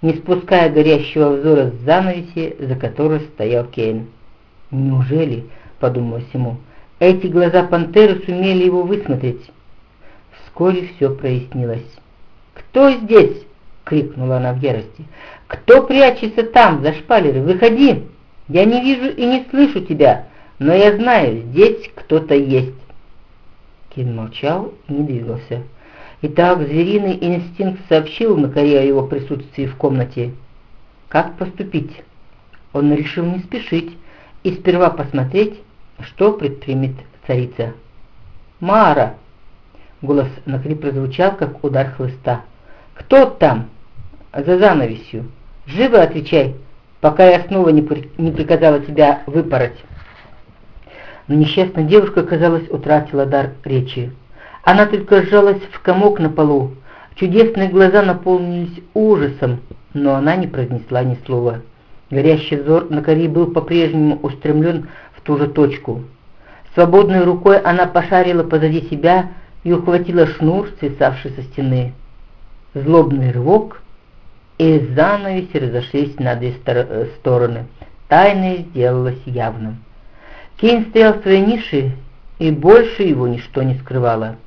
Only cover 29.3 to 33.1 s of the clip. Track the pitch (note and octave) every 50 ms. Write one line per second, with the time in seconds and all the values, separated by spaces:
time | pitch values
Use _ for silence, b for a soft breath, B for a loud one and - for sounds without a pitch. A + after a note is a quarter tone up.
29.3 | D3+ B2+ - - - - C3+ C3 - - - C#3+ C3+ C3 B2 B2 - B2 A#2+ A#2+
30.3 | B2+ - - - - - _ _ - - - - _ _ - - - D3+ E3+ -
31.3 | - - F#3+ F#3 - - G#3 G3 - D#3+ - - - - - _ _ - - -
32.3 | - - _ _ - - - - - C#3+ C#3+ D3 D3 D3+ D3+ D3+